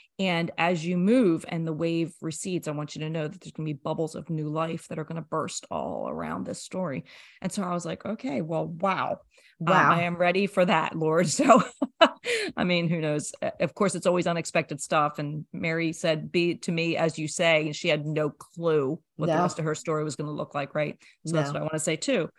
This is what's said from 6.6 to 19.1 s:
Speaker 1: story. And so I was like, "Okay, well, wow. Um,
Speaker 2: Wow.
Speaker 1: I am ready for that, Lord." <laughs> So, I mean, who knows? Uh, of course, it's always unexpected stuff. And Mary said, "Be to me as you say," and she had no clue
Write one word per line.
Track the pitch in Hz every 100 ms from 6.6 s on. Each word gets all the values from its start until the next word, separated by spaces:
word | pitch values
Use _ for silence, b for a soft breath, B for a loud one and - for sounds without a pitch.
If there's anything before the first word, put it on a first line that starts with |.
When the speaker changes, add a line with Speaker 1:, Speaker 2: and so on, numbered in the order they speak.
Speaker 1:
story. | - 185 180 139 - B B B
And | 190
so | -
I | 180
was | 175
like, | 170 170 -
"Okay, | 220 262 269
well, | 160 160 160
wow. | 165 196 180 123 - _ b b b
Um, | 160
Speaker 2:
Wow. | 185 147
Speaker 1:
I | 170
am | 175 175
ready | 175 180 202
for | -
that, | 180 165 165 165
Lord." | 156 160 180
<laughs> |
So, | - 269 262 - - - - 320 - B 466 403 -
I |
mean, | 180 175 170
who | 170
knows? | 156 151 - -
Uh, | - -
of | 175
course, | - 196
it's | 175 180
always | 180 175
unexpected | 170 165 175 156 151
stuff. | - 160 147 -
And | 147 151 -
Mary | - 170 165 165
said, | 160 170 156 151
"Be | 180 175 165
to | -
me | 165 165 160
as | 165 160
you | 156
say," | - 170 160 156
and |
she | 147 175
had | 151 147
no | 151 151
clue | - - - 165 156 135 160 _